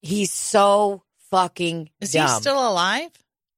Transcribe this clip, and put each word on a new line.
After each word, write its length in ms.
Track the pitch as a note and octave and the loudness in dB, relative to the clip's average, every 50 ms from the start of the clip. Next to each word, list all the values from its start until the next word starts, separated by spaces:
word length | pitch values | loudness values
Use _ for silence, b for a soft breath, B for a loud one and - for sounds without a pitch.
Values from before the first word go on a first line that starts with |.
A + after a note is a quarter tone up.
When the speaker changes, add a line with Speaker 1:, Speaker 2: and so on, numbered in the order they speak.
Speaker 1:
He's 300 | - D3 F3+ G#3 G3+ F3+ | -6 -4 -4 -2 -2 -4
so 720 | - - - - - G#3+ G3 G3+ G3+ G#3 G#3 G3+ G3+ F#3+ _ _ _ _ _ _ | -4 -6 -8 0 2 4 4 6 4 4 2 0 -2 -6 _ _ _ _ _ _
fucking 600 | - F#3 F#3 F3 _ - F3+ E3+ E3 E3+ D#3+ - _ _ | 0 0 0 0 _ -4 -4 -4 -4 -6 -10 -12 _ _
Speaker 2:
Is 140 | G3+ G3 C3+ | -10 -2 0
Speaker 1:
dumb. 140 | D#3 D#3 C#3 | 0 2 2
Speaker 2:
he 40 | B2 A2+ | 2 0
still 280 | G#2+ C#4+ C4+ C#4 C4 A#3+ | 0 -2 -2 0 0 0
alive? 400 | G3+ F3 F3 F#3 G#3 B3+ D#4+ E4+ _ _ _ _ _ _ _ _ _ | 0 0 0 0 -2 -4 -6 -10 _ _ _ _ _ _ _ _ _